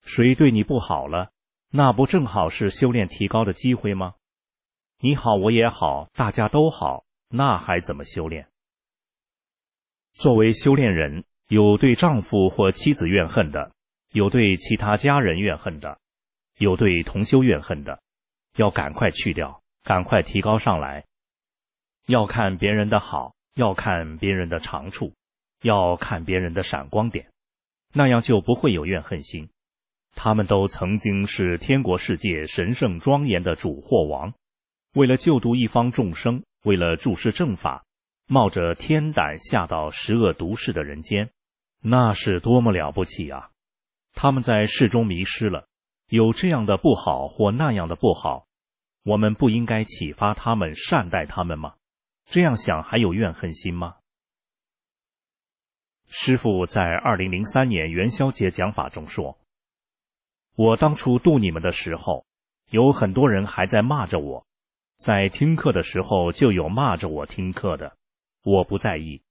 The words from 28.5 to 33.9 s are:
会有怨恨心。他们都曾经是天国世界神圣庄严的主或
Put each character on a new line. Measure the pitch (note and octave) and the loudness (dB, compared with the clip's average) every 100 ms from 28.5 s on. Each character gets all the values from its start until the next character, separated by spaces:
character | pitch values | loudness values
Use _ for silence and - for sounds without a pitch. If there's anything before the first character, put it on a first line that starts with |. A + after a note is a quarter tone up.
| B2+ | 2
会 | D3 | 2
有 | F2+ D#2 | 0 -2
怨 | F2+ | -4
恨 | - D#2 | -4 -10
心。 | C#2 E2 D#2 _ _ _ _ _ _ - | -10 -14 -14 _ _ _ _ _ _ -6
他 | A2 | 0
们 | A2 G2 | 0 2
都 | G2+ G2 | 2 2
曾 | - F#2 G#2 | -2 -4 -2
经 | A2 G2 G2+ | -2 -2 -4
是 | - F2+ E2+ | -2 -2 -2
天 | - C3+ | 0 0
国 | A2+ F2+ | 0 -2
世 | - F2 | -2 -4
界 | G#2 D#2+ D2+ | -2 -4 -6
神 | - F2+ | -4 -4
圣 | B2 A#2+ E2+ | -2 -2 -2
庄 | C3+ C#3+ C#3+ | 0 0 0
严 | F2+ | 0
的 | F2+ D#2+ | -2 -4
主 | F2 C#2 | -6 -8
或 | - | 0